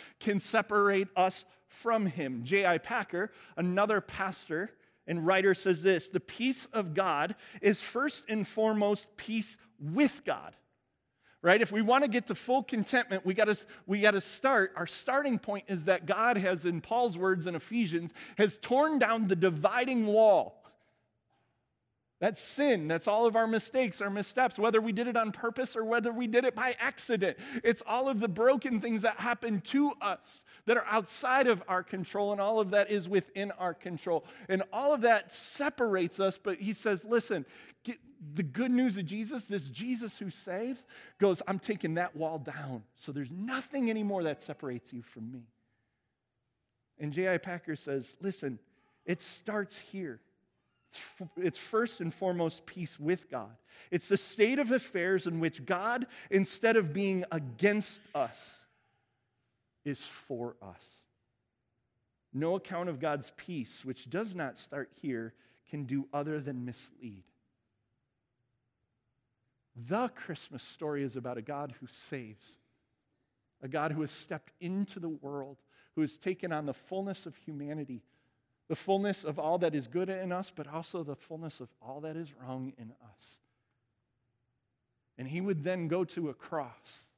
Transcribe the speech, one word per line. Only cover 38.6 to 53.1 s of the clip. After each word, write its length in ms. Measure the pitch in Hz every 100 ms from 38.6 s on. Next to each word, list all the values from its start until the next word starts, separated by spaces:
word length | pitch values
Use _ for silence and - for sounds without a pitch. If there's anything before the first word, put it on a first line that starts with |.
| 254
news 260 | 247 254 196
of 80 | 160
Jesus, 380 | 208 220 269
this 240 | - 202 139
Jesus 500 | 127 233 240 226 -
who 100 | 196
saves, 560 | - - 185 240 254 - - - _
goes, 240 | 202 175 -
'I'm 140 | 196
taking 360 | - 208 165 165
that 200 | 175 147
wall 240 | 160 160
down, 460 | 139 143 139 123 104 _
so 160 | -
there's 200 | 143 131
nothing 580 | 180 226 262 262 277 233
anymore 340 | 220 208 196
that 160 | 160 -
separates 540 | - 151 139 123 -
you 80 | 120
from 280 | 113 120 113
me.'" 160 | 127 113 _ _ _ _ _ _ _ _ _ _ _ _ _ _ _
And 120 | 151
J 220 | 147 185
I 40 | 175
Packer 380 | 190 175 165 151
says, 400 | 147 139 120 -
"Listen, 380 | 196 185 143 113 - _ _ _
it 160 | - 175
starts 580 | - - - 208 196 -
here. 440 | - 190 170 113 _ _ _ _ _ _ _
It's 120 | - - -
f-, 100 | 175 -
it's 200 | 180 -
first 440 | - 220 233 -
and 120 | 165
foremost 540 | - 185 175 165 - -
peace 320 | 185 160 -
with 280 | 147